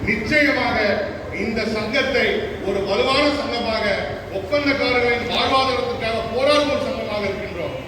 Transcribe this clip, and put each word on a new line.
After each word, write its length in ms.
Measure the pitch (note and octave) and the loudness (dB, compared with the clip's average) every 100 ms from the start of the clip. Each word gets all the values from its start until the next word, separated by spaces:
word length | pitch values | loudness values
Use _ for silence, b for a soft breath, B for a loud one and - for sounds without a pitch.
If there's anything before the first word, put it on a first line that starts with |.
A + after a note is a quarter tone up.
நிச்சயமாக 720 | - - - D4+ D4 B3+ A#3+ A#3+ G#3 G3 - - - E3 | 0 -2 2 4 4 2 0 0 2 0 -2 -6 -8 -4
இந்த 260 | A3 A3+ G#3+ | -2 -2 -2
சங்கத்தை 580 | A3 G#3 - - A#3+ G#3+ G#3 - - | -2 0 0 2 2 2 0 -2 -4
ஒரு 180 | F#3+ G3 | -2 -2
வலுவான 420 | F#3+ G#3 B3+ C4+ D4 | 0 2 2 4 2
சங்கமாக, 520 | C#4+ A#3+ A#3+ A3+ A3 G#3+ F#3+ F3+ - - | 2 -2 -2 -2 0 0 0 -2 -6 -6
ஒப்பந்தக்காரர்களின் 1000 | - - D4 C#4+ C4 B3 B3 A#3+ A#3+ - | -6 0 0 2 2 2 2 2 0 0
வாழ்வாதாரத்திற்காக 960 | - A#3+ C4+ C4 B3 - - A#3 A3+ A3+ | 0 2 2 2 0 -2 -2 -2 -2 -2
போராடும் 440 | A#3 C#4 D4+ C#4+ | 0 4 4 4
ஒரு 120 | B3+ A#3+ | 0 -2
சங்கமாக 380 | B3 A3 G#3 | -4 -4 -4
இருக்கின்றோம். 520 | G3+ E3+ - F3+ D3+ C3 | -4 -4 -6 -6 -6 -8